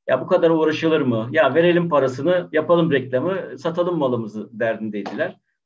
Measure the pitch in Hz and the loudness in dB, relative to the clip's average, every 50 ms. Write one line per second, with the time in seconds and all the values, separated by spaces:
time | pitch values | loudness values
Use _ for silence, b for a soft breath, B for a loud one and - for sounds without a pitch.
0 | - - 131 - - - 185 170 165 165 165 156 156 156 156 151 160 160 160 151 | -4 -2 -2 -2 0 0 2 4 4 4 4 4 2 0 0 0 0 2 2 2
1 | 139 127 117 110 110 123 151 156 147 131 127 165 170 175 170 175 170 170 151 139 | 2 0 0 -2 -2 -2 2 2 2 4 4 4 4 4 4 2 2 2 2 2
2 | 135 127 123 135 135 170 180 180 175 - 151 156 151 175 170 170 165 135 139 131 | 2 0 -2 -2 0 0 0 0 -2 -2 -2 -2 2 2 4 4 4 2 2 0
3 | 123 123 123 127 151 180 196 180 165 - 127 131 - 170 165 180 175 180 180 160 | 0 -2 -2 -2 -2 -2 -4 -6 -8 -10 -10 -8 -8 -6 -2 -2 -2 -2 0 0
4 | 139 127 123 113 110 104 104 107 - - - 107 117 113 107 101 110 110 101 104 | 0 0 -2 -2 -6 -6 -10 -12 -12 -10 -6 -4 -2 -2 -2 -4 -6 -8 -6 -8
5 | 101 - - 127 160 190 - _ _ _ _ _ _ | -8 -8 -6 -6 -6 -6 -8 _ _ _ _ _ _